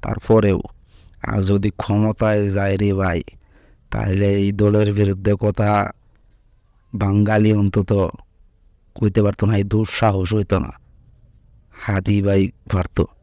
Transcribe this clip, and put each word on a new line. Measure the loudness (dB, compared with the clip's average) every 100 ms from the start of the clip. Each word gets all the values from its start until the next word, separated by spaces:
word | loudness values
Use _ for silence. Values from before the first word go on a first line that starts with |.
তারপরেও | -6 -8 2 4 4 0 -4 -16 _ -20 -20 -14
আর | -6 -2
যদি | 0 0 0
ক্ষমতায় | -6 -2 0 0 0 0 0 0
যায় | -2 -2 0
রে | 0
ভাই, | 0 -2 -2 -6 -18 _ _ _ _ _
তাহলে | -6 -2 0 0
এই | 2 0
দলের | 2 2 4 2
বিরুদ্ধে | 2 0 0 -2 0
কথা | -2 0 0 0 -2 -8 _ _ _ _ _ _ _ _ _
বাঙালি | -4 0 2 2 4 4
অন্তত | 4 2 0 0 0 0 -6 -20 _ _ _ _ _ _ -4
কইতে | -2 2
পারতো | 0 0 0
না, | 0
এই |
দুঃসাহস | 0 -2 -2 0 0 0 -2
হইতো | -2 0 -2
না, | -2 -12 _ _ -20 _ _ _ _ _ _ -14
হাদি | -4 -4 0 0
ভাই | 2 2 0 -4 -4
পারতো। | -4 -2 -2 -4 _